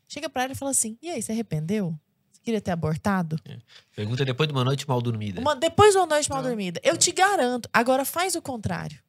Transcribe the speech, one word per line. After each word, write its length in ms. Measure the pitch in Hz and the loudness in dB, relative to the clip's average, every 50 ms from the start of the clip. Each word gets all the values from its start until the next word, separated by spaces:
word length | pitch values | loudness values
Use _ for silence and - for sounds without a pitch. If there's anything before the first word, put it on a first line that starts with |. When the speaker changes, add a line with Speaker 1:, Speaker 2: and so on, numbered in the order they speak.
| _ - | _ -16
Speaker 1:
Chega 200 | - 294 311 311 | -10 -10 -8 -6
pra 160 | - 254 254 | -4 -4 -4
ela 80 | 262 | -4
e 40 | 269 | -4
fala 140 | - 277 277 | -6 -4 -2
assim, 240 | 254 - - 220 226 - | 0 0 0 -2 -6 -10
"E 60 | 311 349 | -10 -8
aí, 100 | 339 240 | -6 -6
você 80 | - - | -4 -4
arrependeu? 640 | 220 226 226 - 165 151 156 165 214 214 190 165 165 151 - _ _ _ _ _ | -4 -4 -4 -4 -4 -4 -2 -2 -2 -2 -2 -2 -6 -8 -12 _ _ _ _ _
Você 80 | _ _ | _ _
queria 180 | _ 233 226 208 | _ -4 -2 -2
ter 100 | - 196 | -2 -2
abortado?" 640 | 175 170 156 156 160 - - 208 196 185 170 156 160 156 - | -2 -2 0 -2 -2 0 0 2 2 2 0 -2 -4 -6 -6
Speaker 2:
É. 120 | - 113 120 - _ - - _ _ _ | -10 -16 -18 -18 _ -20 -20 _ _ _
Pergunta 300 | - 107 107 123 131 139 | -6 -4 -2 -2 0 0
depois 240 | 127 123 135 156 151 | 0 0 0 -2 0
de 40 | |
uma 120 | 143 131 123 | 0 0 0
noite 240 | 131 143 131 - - | 2 0 -2 -2 -2
mal 120 | 127 123 | -2 0
dormida. 400 | 117 123 110 107 107 101 95 - | 0 -2 -2 -4 -4 -6 -4 -2
Speaker 1:
Uma, 140 | 254 302 294 | 0 0 0
depois 360 | 247 330 330 330 - 415 427 381 | 2 0 2 6 8 8 8 8
de 40 | 381 | 6
uma 80 | 359 | 4
noite 220 | 311 302 294 285 - | 4 2 0 0 0
mal 120 | 285 269 | -2 -2
Speaker 2:
Não. 60 | 262 254 | -2 -2
Speaker 1:
dormida. 320 | 240 214 190 180 170 - - | -2 -2 -4 -4 -4 0 0
Eu 120 | 254 339 | 0 2
te 140 | - - 359 | 2 2 0
garanto. 560 | 339 359 370 403 403 339 254 247 247 240 - - | 4 4 4 4 4 2 2 0 -2 -4 -4 0
Agora 320 | - 220 240 247 262 277 269 | 2 2 4 4 2 2 0
faz 300 | - - 330 370 381 339 | -2 -2 -2 -2 -2 -2
o 60 | 330 | -4
contrário. 560 | - - 254 226 190 190 175 165 160 156 151 - _ | -6 -6 -8 -6 -6 -6 -6 -6 -8 -10 -12 -16 _